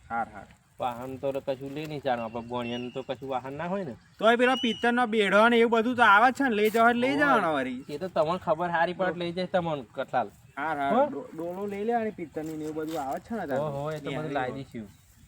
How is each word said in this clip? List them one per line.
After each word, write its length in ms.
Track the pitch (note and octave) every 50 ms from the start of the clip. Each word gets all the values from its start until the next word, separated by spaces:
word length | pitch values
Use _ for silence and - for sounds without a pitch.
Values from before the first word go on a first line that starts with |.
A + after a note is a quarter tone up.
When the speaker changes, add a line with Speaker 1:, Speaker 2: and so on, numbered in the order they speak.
| - -
Speaker 1:
હાર, 180 | A#2 A#2 A2 G#2+ G#2+
હાર. 140 | G2 G2+ - - _ _ _ _ -
Speaker 2:
વાહન 380 | B2+ B2 A#2+ A#2 B2+ C3 C3+
તો 140 | B2+ C#3 C#3
કશું 420 | C3+ C3+ - C#3+ C3+ B2 C#3 C#3 C#3
લઈ 120 | D3+ D#3+
નહીં 160 | D#3 D3+ C#3 -
જવાનું, 200 | C3+ B2 A#2 A#2
આપણે 160 | A2 A2+ A#2+
ભણિયાનું 500 | A2+ A#2+ B2 B2 A#2+ A#2+ A#2+ A#2+ B2 B2
તો 120 | A#2+ C3+ B2+
કશું 260 | - C3 - C#3 C3+
વાહન 240 | C3 B2 A#2+ C3+ C#3
ના 140 | D3 E3
હોય 160 | F3 F#3+ G3+ F#3
ને. 120 | C#3 A2 - _ _ _ -
Speaker 1:
તોય 180 | F#3+ A3+ A#3+
પેલા 180 | A#3 B3 B3 C4
પિત્તળનો 520 | B3 B3+ A3+ G#3 - - A#3+ A#3+ B3 B3
બેડો 420 | A3 A3 A3 G3+ F#3+ F#3+ G#3 A3 A#3
ને 100 | A#3+ A#3
એવું 120 | A#3 A#3
બધું 240 | A3+ A3+ G#3+ B3+ B3+
તો 80 | B3 A#3+
આવે 280 | G#3+ G3 G#3 A#3+ C4
છે 120 | B3 - C#4
ને, 60 | B3+
લઈ 200 | G#3+ G#3 G#3+ A3
જવા, 220 | G3+ A3+ A3+ A#3+
લઈ 200 | A#3+ A#3+ A#3+ C4+
Speaker 2:
હોવે. 120 | C#4+ C#4+ D4
Speaker 1:
જવાનો 320 | C#4+ B3+ A3 F3+ D#3+ D3+
વળી. 300 | C#3 B2+ B2+ B2+ B2+ - -
Speaker 2:
એ 80 | D3
તો 100 | C#3+ F#3
તમને 300 | F#3 - F3+ D3+ D#3 F3+
ખબર 320 | C#4 - F3+ D#3 D#3+ F3+ E3+
હારી 240 | E3+ D#3+ E3+ F3+ F3
પડે 100 | F3 F#3
Speaker 1:
હો. 60 | F3+
Speaker 2:
એટલે 160 | E3 F3 F3
લઈ 60 | F3
જાય 160 | E3+ F#3 F3+
તમને 360 | F3+ - F3+ E3+ E3+ D3+ C#3+ A#2 -
કઠલાલ. 400 | - C3+ B2+ - C#3+ B2+ A2 G2+ - - - - _
Speaker 1:
હાર, 200 | C#3 D3 D#3+ D#3
હાર. 160 | C#3+ C#3 C#3+ G3+
Speaker 2:
હો? 80 | B3 D4
Speaker 1:
ડો-, 220 | D4 - - - - -
ડોલો 340 | D#3+ E3 F3 F3+ F#3+ G#3
લઈ 160 | G3+ G3 G3+ G#3
લે 100 | A3+ A#3+
અને 180 | A#3 A3 G#3+
પિત્તળની 460 | - - E3+ C#3 - D#3+ D#3 D#3+ D#3+
ને 80 | D#3 D3+
એવું 200 | D#3 D3+ D#3 D#3
બધું 160 | D#3 D#3+ D#3
આવે 180 | C3+ C3+ D3+ F3
છે 160 | - - A#3
ને 60 | G#3+
Speaker 2:
હો, 60 | F3
Speaker 1:
તારે. 120 | C#3 B2+ C3+
Speaker 2:
હો, 320 | D3+ D3+ C#3 C#3 C#3+ D3+
એ 80 | D#3 D3+
તો 0 |
બધું 140 | C#3 C#3+ C#3
Speaker 1:
નેહરી 200 | C#3+ D#3 D#3 C#3
Speaker 2:
લાવી 180 | C3+ B2+ B2+
Speaker 1:
હોય. 120 | A2+ C#3 C3
Speaker 2:
દઈશું. 240 | - - A#2 G#2 G2 - _ _ _ _ _ -